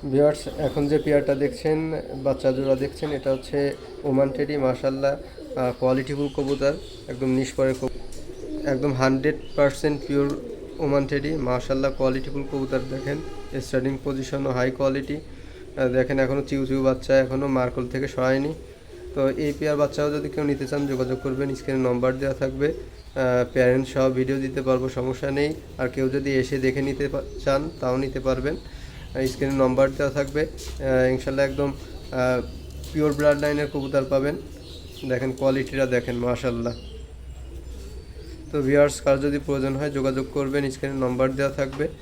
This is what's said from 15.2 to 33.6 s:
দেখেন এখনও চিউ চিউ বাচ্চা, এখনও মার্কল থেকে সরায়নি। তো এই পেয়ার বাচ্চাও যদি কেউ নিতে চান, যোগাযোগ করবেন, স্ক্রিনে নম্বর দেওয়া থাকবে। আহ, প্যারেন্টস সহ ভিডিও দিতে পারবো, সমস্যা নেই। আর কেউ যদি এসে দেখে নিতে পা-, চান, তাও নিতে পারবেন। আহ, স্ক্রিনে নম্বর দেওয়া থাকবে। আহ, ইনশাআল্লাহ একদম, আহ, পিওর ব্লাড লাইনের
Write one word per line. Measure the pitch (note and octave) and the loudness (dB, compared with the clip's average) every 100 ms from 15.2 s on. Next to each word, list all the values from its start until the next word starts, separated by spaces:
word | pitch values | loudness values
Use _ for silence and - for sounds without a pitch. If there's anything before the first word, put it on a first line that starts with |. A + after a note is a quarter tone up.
| - - - - - - C3 | -8 -14 -14 -14 -12 0 2
দেখেন | B2+ B2 C3+ | 4 2 2
এখনও | C3 C#3 | 2 2
চিউ | C3+ C#3 C3 | 0 -2 0
চিউ | C3+ | 2
বাচ্চা, | C3+ B2+ - C3+ | 2 2 4 4
এখনও | B2+ C3+ C#3 | 4 0 0
মার্কল | C3 B2 B2 B2 | 2 0 -2 -4
থেকে | C3 C#3 | -2 -4
সরায়নি। | - B2+ C3+ C#3+ D#3+ - - - - - | 0 2 2 0 -6 -12 -18 -20 -16 -8
তো | - C3+ | 0 0
এই | C3 D3+ D3 | 2 -2 0
পেয়ার | D3+ D3 | 0 2
বাচ্চাও | C#3+ C#3+ D3 | 2 2 0
যদি | D3 D3 | 0 -4
কেউ | C#3 | -2
নিতে | D3 C#3 C3+ | 0 0 -2
চান, | D3 C#3 | -2 0
যোগাযোগ | C3 B2+ B2+ | 0 0 -2
করবেন, | C#3 C3 C#3 | -2 -2 -2
স্ক্রিনে | C3 - C3+ | -4 -2 0
নম্বর | B2+ B2 B2+ | 2 2 2
দেওয়া | C3 C#3 | 2 -2
থাকবে। | C#3 C3+ C3 D3 | 0 -2 0 0
আহ, | E3 - - - - B2+ B2 B2 | -2 -10 -16 -10 0 2 4 2
প্যারেন্টস | C3 B2 B2+ C3 | 4 6 4 2
সহ | C#3 C3 | 2 2
ভিডিও | B2+ C3 C3+ | 2 0 0
দিতে | C3+ C3 | -2 -2
পারবো, | C3 B2+ C3 | 2 2 2
সমস্যা | B2+ B2+ B2+ C#3 | -2 -4 -2 -2
নেই। | C#3 D3 D#3 - - | 0 0 -2 -10 -4
আর | B2+ | -4
কেউ | C3+ C3 | 0 0
যদি | C3+ C3+ | 0 2
এসে | C3+ C3 C#3 | 2 2 2
দেখে | C3 C3 | 2 2
নিতে | C#3 C#3 C#3+ | -2 0 -2
পা-, | C#3 - - | -2 -6 -4
চান, | D3 C3+ D#3 - | 0 2 0 -4
তাও | B2+ B2+ | -2 0
নিতে | C3+ B2+ | -2 -2
পারবেন। | B2+ C3 C3 F3 | 0 0 0 -4
আহ, | - - - - - - C3 | -8 -14 -14 -14 -8 -2 -2
স্ক্রিনে | - C#3 | 0 0
নম্বর | C#3 C3 B2+ C3+ | 4 4 6 4
দেওয়া | C3+ C#3+ | 4 0
থাকবে। | C#3 C#3 D3+ | 0 -2 0
আহ, | D#3 - - - C3+ C3 B2+ | -2 -4 -10 -6 2 4 4
ইনশাআল্লাহ | B2+ C3 C3+ C#3 | 2 0 0 0
একদম, | C3+ C#3+ C#3 - - - | 2 -2 -2 -10 -12 -8
আহ, | B2+ B2+ B2+ D#3 - - - - | 0 2 2 -2 -10 -12 -12 -6
পিওর | D3+ D3+ | 0 2
ব্লাড | C#3+ D3 C#3+ | 4 4 4
লাইনের | D3 D3 | 2 2